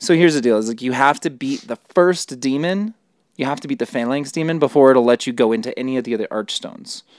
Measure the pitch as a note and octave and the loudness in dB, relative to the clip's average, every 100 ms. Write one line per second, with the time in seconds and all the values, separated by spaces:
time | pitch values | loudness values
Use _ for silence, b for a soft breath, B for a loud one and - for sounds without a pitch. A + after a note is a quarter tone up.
0 | - E3+ E3+ D3+ A#2+ G#2+ A2 A#2 B2+ B2+ | 2 4 4 4 2 2 0 -4 -4 2
1 | C#3 C#3+ E3 C3 C3+ C#3 - A#2 _ - | 2 2 -4 -6 -6 -6 -8 -14 _ 2
2 | F3+ F3+ - B2+ C3 C3+ E3 F#3+ G#3+ A3 | 4 2 -4 -6 -4 -2 -2 -4 -6 -10
3 | _ _ _ - C3 C#3+ D3 C3+ A#2+ B2+ | _ _ _ -8 -6 -4 -6 -6 -4 -4
4 | A#2+ C#3 C#3 - D#3+ E3 D3 D3+ C3+ C3 | -4 -4 -6 -6 -4 0 0 6 6 6
5 | A#2+ A#2+ - A#2+ A#2 A2+ A#2+ - B2+ C3 | 4 2 0 0 0 0 -4 -8 -6 -6
6 | B2 A2+ G#2+ G#2+ G#2 - - - - - | -4 -6 -6 -8 -8 -10 -12 -16 -16 -18
7 | - | -18